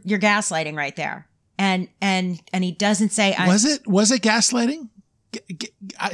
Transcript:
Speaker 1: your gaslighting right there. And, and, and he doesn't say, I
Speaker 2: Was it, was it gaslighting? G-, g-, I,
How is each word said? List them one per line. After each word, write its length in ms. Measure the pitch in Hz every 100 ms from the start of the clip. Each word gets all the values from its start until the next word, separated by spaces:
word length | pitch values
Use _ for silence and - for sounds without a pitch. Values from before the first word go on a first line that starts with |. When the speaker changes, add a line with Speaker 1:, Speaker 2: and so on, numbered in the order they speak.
Speaker 1:
your 160 | 180 208
gaslighting 560 | 208 208 - 160 151 151
right 200 | 139 -
there. 320 | 151 - - _ _ -
And, 300 | 196 185 175 _
and, 400 | 196 185 185 170 -
and 100 | 185
he 80 | 185
doesn't 380 | 160 208 208 214
say, 240 | - 196
I 140 | - 180
Speaker 2:
Was 180 | 202 269
it, 220 | 285 214
was 240 | 190 214
it 100 | 254
gaslighting? 680 | 220 226 - 240 240 320 247 - _ _ _
G-, 80 | - - 165
g-, 120 | - _ 196 -
I, 100 | 196